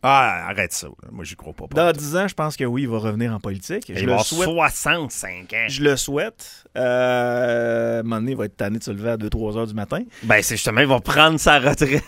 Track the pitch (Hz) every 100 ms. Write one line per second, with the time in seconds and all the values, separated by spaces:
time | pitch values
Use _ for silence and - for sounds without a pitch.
0 | 131 135 123 90 85 101 92 - 78 -
1 | - - 78 - - 90 - 143 175 -
2 | 147 170 196 - 156 147 131 120 139 113
3 | 110 107 120 110 98 98 - 190 - 92
4 | 98 120 110 160 185 165 151 - 147 170
5 | 151 - 98 90 92 110 113 135 147 135
6 | - 143 208 - - - _ - 127 123
7 | 127 123 123 120 123 117 117 117 117 117
8 | 113 113 117 131 104 _ 101 110 - 101
9 | 110 113 107 113 110 107 113 107 101 151
10 | 247 - 113 107 98 113 - 110 139 127
11 | - - 156 156 - 147 127 151 143 139